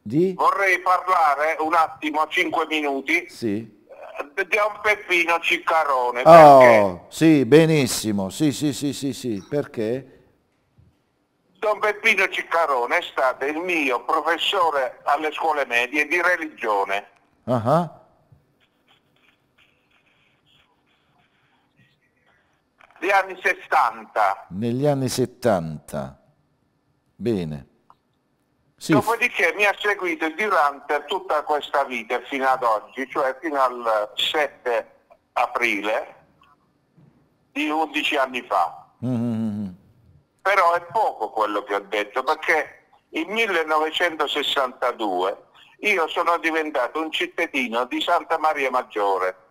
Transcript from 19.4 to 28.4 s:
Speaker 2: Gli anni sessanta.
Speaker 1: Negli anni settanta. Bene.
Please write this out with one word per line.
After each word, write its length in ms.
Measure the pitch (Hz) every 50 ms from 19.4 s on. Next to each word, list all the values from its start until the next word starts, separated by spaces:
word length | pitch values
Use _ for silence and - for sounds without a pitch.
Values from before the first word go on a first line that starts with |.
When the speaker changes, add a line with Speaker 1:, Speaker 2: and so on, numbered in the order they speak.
| _ _ _ _ _ _ _ _ _ _ _ _ _ _ _ _ _ _ _ _ _ _ _ _ _ _ _ _ _ _ _ _ _ _ _ _ _ _ _ _ _ _ _ _ _ _ _ _ _ _ _ _ _ _ _ _ _ _ _ _ _ _ _ _ _ _ _ _ - _ _ -
Speaker 2:
Gli 100 | - 359
anni 280 | 202 196 - 190 185 -
sessanta. 1040 | - 196 180 180 - - - 156 131 117 110 113 110 - - 113 104 95 95 - - -
Speaker 1:
Negli 360 | 85 95 117 117 120 127 143
anni 220 | 147 143 135 131 120
settanta. 1080 | - - 127 - - _ - 120 104 87 82 80 76 76 _ - - 73 67 67 67 _ _ _ _ _ _ _ _ _ _ _ _ _ _ _ _ _ _ _ _
Bene. 520 | _ 95 117 113 95 85 78 76 71 64 _ _ _ _ _ - _ _ _ _ _ _ _ _ _